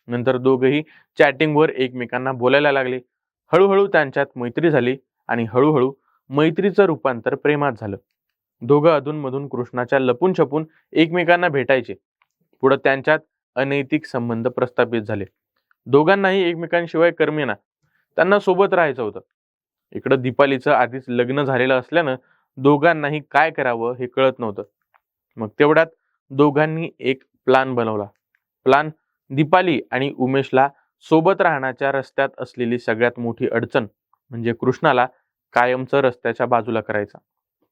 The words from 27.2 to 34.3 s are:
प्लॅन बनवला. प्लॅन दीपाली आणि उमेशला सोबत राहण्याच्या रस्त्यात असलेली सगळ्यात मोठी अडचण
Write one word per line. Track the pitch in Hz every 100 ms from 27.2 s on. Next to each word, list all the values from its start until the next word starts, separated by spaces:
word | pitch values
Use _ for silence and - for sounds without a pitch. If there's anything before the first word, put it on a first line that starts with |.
| _ _
प्लॅन | - 131 131
बनवला. | 120 113 104 101 _ _ _ _ _
प्लॅन | 131 139 156 - _ _ -
दीपाली | 135 156 185 185 131 -
आणि | 123 139 -
उमेशला | 127 135 131 131 139 - _ _
सोबत | - 160 170 190
राहण्याच्या | 180 143 131 120 139
रस्त्यात | 135 127 - 139 -
असलेली | 127 - 117 120
सगळ्यात | 120 110 120 120
मोठी | 117 113 -
अडचण | 117 120 139 107 _ _ _ _